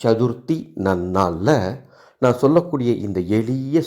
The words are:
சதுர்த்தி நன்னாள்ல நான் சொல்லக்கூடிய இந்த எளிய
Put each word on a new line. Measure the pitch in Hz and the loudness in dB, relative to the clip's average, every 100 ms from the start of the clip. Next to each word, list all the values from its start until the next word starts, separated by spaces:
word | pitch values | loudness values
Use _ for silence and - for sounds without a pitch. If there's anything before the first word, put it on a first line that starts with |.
சதுர்த்தி | 120 113 123 117 - 160 - - | 0 2 0 -4 -4 -6 -6 -4
நன்னாள்ல | 95 92 90 92 92 82 104 147 92 131 - - - - | -2 0 0 0 0 0 0 2 0 -8 -14 -20 -20 -2
நான் | 127 120 | 0 2
சொல்லக்கூடிய | 139 165 170 147 120 | 4 2 2 -2 0
இந்த | 113 101 92 | -2 -2 -4
எளிய | 90 107 113 131 135 160 | 0 0 0 -4 -2 -2